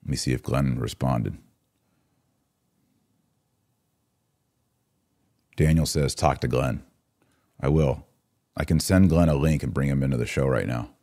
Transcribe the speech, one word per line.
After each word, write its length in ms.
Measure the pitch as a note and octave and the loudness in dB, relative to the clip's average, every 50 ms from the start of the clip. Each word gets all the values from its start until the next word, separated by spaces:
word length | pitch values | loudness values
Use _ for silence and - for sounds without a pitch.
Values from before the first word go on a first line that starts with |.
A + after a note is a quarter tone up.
| _ | _
Let 80 | - | -6
me 60 | C#2 | -6
see 160 | B1+ - C#2 B1+ | -4 -2 -4 -4
if 100 | B1 - | -4 -4
Glenn 360 | - - B1 C#2 C2+ B1 A#1+ | -4 -2 -2 0 -2 -2 -4
responded. 600 | A#1+ A1 - _ - C2+ C2 A#1+ A1+ G1+ - - - _ _ _ _ _ _ _ _ _ _ _ _ _ _ _ _ _ _ _ _ _ _ _ _ _ _ _ _ _ _ _ _ _ _ _ _ _ _ _ _ _ _ _ _ _ _ _ _ _ _ _ _ _ _ _ _ _ _ _ _ _ _ _ _ _ _ _ _ _ _ _ _ _ _ _ _ _ _ _ _ _ _ | -4 -8 -6 _ -2 -2 -2 -2 -2 -4 -8 -10 -16 _ _ _ _ _ _ _ _ _ _ _ _ _ _ _ _ _ _ _ _ _ _ _ _ _ _ _ _ _ _ _ _ _ _ _ _ _ _ _ _ _ _ _ _ _ _ _ _ _ _ _ _ _ _ _ _ _ _ _ _ _ _ _ _ _ _ _ _ _ _ _ _ _ _ _ _ _ _ _ _ _ _
Daniel 300 | - D#2+ D#2 D#2 E2 D#2 | 0 2 2 4 2 2
says, 280 | - - D#2+ C#2+ C2+ - | 0 -2 -2 -2 -2 -2
"Talk 260 | - - D2+ C#2 C2 | 0 0 0 0 0
to 80 | - B1+ | -4 -4
Glenn." 340 | B1 B1+ C2+ C2 A1 G#1+ - _ _ _ _ _ _ _ _ _ _ _ _ _ _ _ | -2 -2 -2 -2 -4 -8 -12 _ _ _ _ _ _ _ _ _ _ _ _ _ _ _
I 80 | - C2+ | -2 0
will. 380 | D2 D#2 D#2 C#2 B1+ - - _ _ _ _ _ _ _ _ _ _ | 2 2 2 2 0 -4 -6 _ _ _ _ _ _ _ _ _ _
I 80 | - D#2 | -8 -2
can 160 | - E2+ D#2 | 0 0 0
send 280 | - - G2 F#2 F#2+ F2+ | 2 4 4 6 6 6
Glenn 200 | D#2+ E2 E2+ D#2+ | 6 6 4 4
a 60 | D2+ | 4
link 280 | C#2+ C#2 D#2+ D#2 C#2+ - | 2 2 2 0 0 -2
and 100 | C2 - | -4 -4
bring 160 | - C2+ C#2 | -2 -2 0
him 140 | C#2 C#2 C2+ | 0 0 0
into 140 | C2+ C2+ | 0 -2
the 100 | A#1+ A#1+ | -2 -4
show 200 | - - - C#2 | -4 -2 -2 0
right 200 | C2+ C2 A1+ G1+ | 0 0 -2 -2
now. 240 | G1+ A#1+ A#1+ A#1 - - _ | -4 -6 -6 -8 -10 -16 _